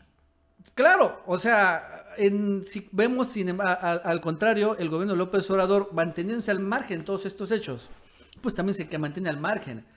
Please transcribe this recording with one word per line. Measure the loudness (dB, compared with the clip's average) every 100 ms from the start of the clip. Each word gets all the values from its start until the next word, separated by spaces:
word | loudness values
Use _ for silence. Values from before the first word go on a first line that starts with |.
| _ _ _ _ _ _ -10
claro, | 4 6 6 4 0 -4
o | -2
sea, | 4 4 4 2 -4 -16 -12 0
en, | 2 2 -2 -4
si | -6 -12 -6
vemos | 0 2 2 -2
sin | -2 -4
em-, | 0
a, | 0
a, | 0 0
al | -2 0 -2
contrario, | -2 0 2 4 2 0
el | -2
gobierno | -2 0
de | 0
López | 0 0 2
Obrador | 2 4 4 2
manteniéndose | -2 -2 -2 -4 -4 -2
al | -2
margen | 0 -4 -4 -8
de |
todos | -4 -6
estos | -6 -8 -4
hechos, | -4 -4 -10 -12 -20 _ _ -20 -8
pues | -6
también | -2 -2
se | -2 -4
que | -4
mantiene | -4 -4 -4
al | -4
margen | -2 -4 -6 -14 -16